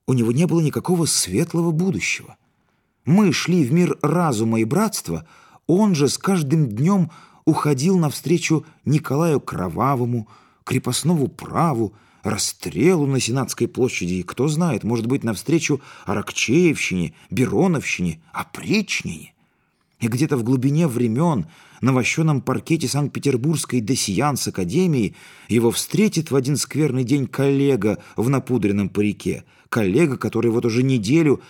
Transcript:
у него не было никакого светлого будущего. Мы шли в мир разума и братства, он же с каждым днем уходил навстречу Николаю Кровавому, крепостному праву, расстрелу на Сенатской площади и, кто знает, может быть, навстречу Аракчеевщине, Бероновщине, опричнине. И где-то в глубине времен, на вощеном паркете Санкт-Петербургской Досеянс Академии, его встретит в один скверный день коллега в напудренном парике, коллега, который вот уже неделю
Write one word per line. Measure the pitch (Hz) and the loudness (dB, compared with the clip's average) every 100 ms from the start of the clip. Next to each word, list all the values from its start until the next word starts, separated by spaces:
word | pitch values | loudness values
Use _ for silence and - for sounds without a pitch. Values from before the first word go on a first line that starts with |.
| - | -2
у | |
него | 127 113 | 2 2
не | 123 | 2
было | 175 165 | 2 2
никакого | 151 120 - 180 151 | 2 -2 -2 0 0
светлого | - - 98 170 165 170 | 0 0 0 0 0 0
будущего. | 156 190 104 - - - - _ _ _ _ _ _ | 0 0 -2 -4 -6 -8 -20 _ _ _ _ _ _
Мы | - 185 202 | 2 4 4
шли | - - 180 | 2 0 2
в | 120 | 2
мир | 165 175 - | 2 2 2
разума | 143 165 165 107 113 113 | 0 2 0 0 0 0
и | |
братства, | 110 127 220 - - 80 - - - - - | 0 0 0 -2 -6 -8 -8 -20 -20 -18 0
он | 175 214 | 2 4
же | 151 139 | 4 2
с | - | 0
каждым | - 190 139 160 135 | 0 0 2 2 0
днем | 104 156 202 165 - - _ | 0 2 2 0 -4 -20 _
уходил | - 151 151 135 165 190 | 0 0 2 0 2 2
навстречу | 151 - 143 170 - 160 - _ | 0 -2 -2 -2 0 -2 -2 _
Николаю | - 147 - 135 170 135 | 0 0 0 0 2 0
Кровавому, | - 90 90 82 127 131 120 120 107 - _ _ | -2 -6 -4 -2 0 0 -2 -4 -6 -18 _ _
крепостному | - 123 120 123 151 170 127 | -4 -4 -2 -2 0 0 0
праву, | - - 107 165 120 104 - _ _ | -4 -6 -2 0 0 -4 -6 _ _
расстрелу | 101 104 - - - 82 156 180 139 | -6 -4 -4 -6 -8 0 2 2 2
на | 135 | 0
Сенатской | 110 135 110 - 113 | 0 -2 -4 -4 -4
площади | - 123 - 87 | 0 -2 -2 -4
и, | 92 | -4
кто | 85 - 147 | -6 -4 -2
знает, | 151 175 104 | 0 0 -2
может | 101 117 113 | -2 -2 -2
быть, | 135 | -2
навстречу | 113 104 - 160 - - - - | -2 -6 -2 -2 0 -4 -4 -20
Аракчеевщине, | - 104 - - - 147 175 120 - 92 80 - - | -6 -6 -4 -6 0 2 2 0 -2 -2 -4 -6 -8
Бероновщине, | 95 127 101 196 87 - - 90 78 _ | -2 0 2 2 0 -4 -4 -4 -6 _
опричнине. | - - - 90 208 - - - 80 - _ _ _ _ _ _ - | -12 -12 -12 -2 -2 -2 -6 -6 -12 -16 _ _ _ _ _ _ -6
И | 117 | -4
где-то | 123 151 139 | 0 0 0
в | |
глубине | 113 131 131 151 170 | 0 0 2 2 0
времен, | 117 117 113 170 147 160 - - - | 0 0 2 0 0 -4 -12 -20 -2
на | 123 | 0
вощеном | 127 110 - 160 135 | 2 0 0 0 0
паркете | 135 117 - 165 143 | -2 -4 -2 -2 0
Санкт-Петербургской | 143 139 - 143 127 143 156 - 123 | -2 -4 -2 0 0 0 -2 -2 -4
Досеянс | 107 131 - 95 147 131 107 | -2 -2 0 0 0 -2 -4
Академии, | - 87 135 185 139 90 - - - - | -4 -2 0 2 2 0 -4 -20 -20 -2
его | 117 117 | 2 2
встретит | - - 151 214 160 151 | 0 -4 0 2 0 -2
в | 135 | -2
один | 127 143 | 0 -2
скверный | - 135 151 127 | -4 -2 0 0
день | 120 143 127 | 0 0 -2
коллега | - 139 139 139 123 107 95 - - | -2 0 2 2 2 0 -2 -6 -4
в | 117 | 0
напудренном | 135 - 123 98 101 95 | 0 0 0 2 0 -2
парике, | 104 104 - 90 71 - _ - | 0 -2 -2 -6 -6 -10 _ -6
коллега, | 120 98 110 165 120 | 0 2 2 2 0
который | 107 113 117 | -4 0 0
вот | 117 | 2
уже | 120 110 | 0 0
неделю | 131 131 98 160 156 113 - | 0 0 2 2 4 2 -2